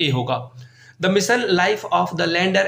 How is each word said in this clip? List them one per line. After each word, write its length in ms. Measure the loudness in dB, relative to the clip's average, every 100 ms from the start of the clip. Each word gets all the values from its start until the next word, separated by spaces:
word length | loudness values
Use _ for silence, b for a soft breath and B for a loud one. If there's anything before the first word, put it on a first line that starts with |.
ए 80 | 0
होगा। 280 | 0 -2 -4 -6 B B B B -4
The 100 | 0
mission 340 | 0 2 0 2
life 320 | 2 2 -2 -2
of 200 | 0 0
the 140 | -2 -2
lander 340 | 0 2 2